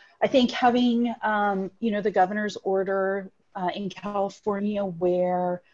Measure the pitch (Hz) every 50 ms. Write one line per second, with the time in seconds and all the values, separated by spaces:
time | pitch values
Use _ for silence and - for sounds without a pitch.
0 | - - _ _ - 214 - 269 247 233 - - 254 247 233 247 247 247 233 233
1 | 240 240 226 - - 214 214 208 208 208 202 190 190 196 - _ 226 233 208 208
2 | 196 214 185 208 185 185 208 214 214 208 196 - - 196 196 190 190 185 196 196
3 | 190 190 196 196 190 190 _ _ _ _ _ 202 185 180 - 196 202 190 180 -
4 | - 208 208 202 196 202 196 - _ 214 202 196 202 208 208 202 202 196 175 165
5 | 180 180 180 180 180 180 180 180 180 180 175 180 - _